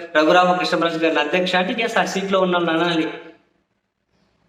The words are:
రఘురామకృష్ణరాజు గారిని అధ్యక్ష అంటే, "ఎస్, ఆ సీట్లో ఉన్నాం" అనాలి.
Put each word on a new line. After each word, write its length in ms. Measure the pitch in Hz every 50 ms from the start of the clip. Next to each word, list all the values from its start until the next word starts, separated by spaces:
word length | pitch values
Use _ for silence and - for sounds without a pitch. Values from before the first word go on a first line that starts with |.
| - - -
రఘురామకృష్ణరాజు 800 | 156 156 156 180 180 180 180 180 180 - - 180 165 170 170 160
గారిని 220 | 160 160 160 151 151
అధ్యక్ష 360 | 147 151 - 180 180 180 -
అంటే, 280 | 180 185 214 254 226 226
"ఎస్, 140 | 226 -
ఆ 80 | 196 175
సీట్లో 340 | - - 190 185 190 196 190
ఉన్నాం" 300 | 185 180 175 175 175 165
అనాలి. 440 | 160 160 175 175 165 160 151 - - - - - - _ _ _ _ _ _ _ _ _ _ _ _ _ _ _ _ _ _ _ _ _ _